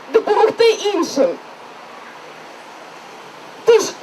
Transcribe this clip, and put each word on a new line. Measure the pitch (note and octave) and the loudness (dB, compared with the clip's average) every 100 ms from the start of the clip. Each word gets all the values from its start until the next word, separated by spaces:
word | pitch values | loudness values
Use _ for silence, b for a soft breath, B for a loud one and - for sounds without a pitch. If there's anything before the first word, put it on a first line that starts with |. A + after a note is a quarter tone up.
| - | -4
допомогти | A4 G4 G#4+ G#4+ - A4+ | -2 0 2 2 2 2
іншим. | - G4+ F#4 C#4+ C#4 F3+ C#3+ - - - - - - - - - - - - - - - - - - - - - - - | 2 -2 -4 -4 -2 -2 -4 -14 -20 -20 -20 -20 -20 -20 -20 -20 -20 -20 -20 -20 -20 -20 -20 -20 -20 -20 -20 -20 -6 0
Тож, | A4+ - - | 2 0 -10